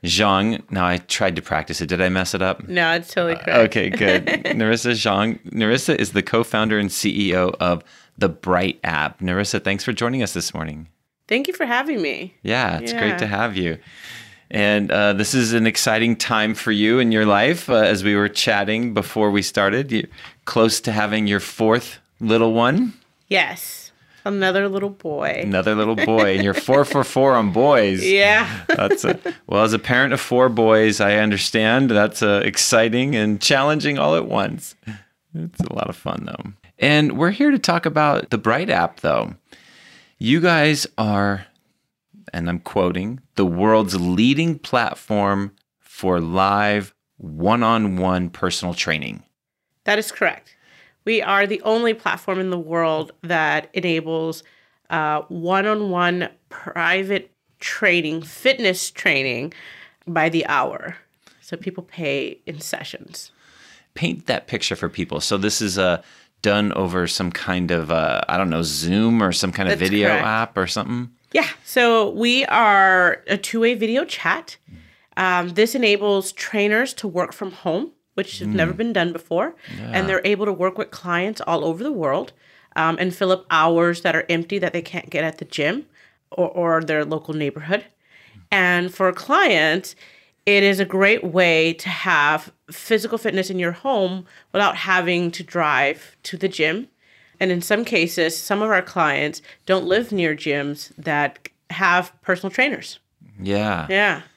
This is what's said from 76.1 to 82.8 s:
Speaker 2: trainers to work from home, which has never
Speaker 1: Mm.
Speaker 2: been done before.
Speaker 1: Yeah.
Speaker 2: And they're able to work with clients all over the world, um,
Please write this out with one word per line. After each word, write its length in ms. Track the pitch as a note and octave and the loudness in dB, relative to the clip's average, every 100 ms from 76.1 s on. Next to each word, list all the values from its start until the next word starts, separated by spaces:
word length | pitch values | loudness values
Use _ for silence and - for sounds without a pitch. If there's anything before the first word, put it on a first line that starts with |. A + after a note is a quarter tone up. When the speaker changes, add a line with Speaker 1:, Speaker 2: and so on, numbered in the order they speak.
| G3 G3 | 0 -2
Speaker 2:
trainers 640 | - - G#3+ G#3 G#3+ A#3+ - | -10 -6 -2 0 0 -2 -6
to 120 | G#3 | -6
work 240 | F3 F3 | -4 -6
from 180 | - F#3+ | -6 -12
home, 400 | F3+ F#3 E3 D#4+ _ _ | -6 -4 -2 -4 _ _
which 260 | - G3 - | -8 -8 -6
has 80 | G#3 | -4
never 240 | G#3 E3 | 0 0
Speaker 1:
Mm. 40 | F3+ | 0
Speaker 2:
been 160 | A3+ | -2
done 180 | G3+ E3+ | 0 -2
before. 420 | E3 - E3+ C4+ - - A#2+ | -4 -4 -2 -2 -6 -16 -12
Speaker 1:
Yeah. 140 | A2+ | -6
Speaker 2:
And 140 | E3+ F#3+ | -4 0
they're 140 | F#3+ | 0
able 220 | G3 G3+ G#3 | 0 -2 -2
to 80 | |
work 240 | F3+ F#3 F#3 | -2 -4 -4
with 140 | G#3 | -10
clients 500 | - F3+ F3 F#3+ G#3+ | -10 -4 -4 -4 -6
all 240 | - E3 D3+ | -4 -2 -2
over 180 | E3 | -4
the 80 | C4 | -6
world, 400 | C4 D3+ C#3+ B3+ _ _ _ _ | -4 -2 -2 -6 _ _ _ _
um, 180 | - | -2